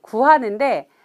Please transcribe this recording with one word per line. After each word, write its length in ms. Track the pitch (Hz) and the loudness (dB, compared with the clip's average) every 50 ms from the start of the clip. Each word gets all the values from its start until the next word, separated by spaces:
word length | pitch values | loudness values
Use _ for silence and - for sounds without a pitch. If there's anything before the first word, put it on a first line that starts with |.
| _ | _
구하는데 840 | - - 220 262 294 311 294 254 208 202 214 277 269 220 151 135 _ _ _ | -8 -4 0 2 4 2 2 0 -4 -4 -4 -2 -2 -2 -4 -6 _ _ _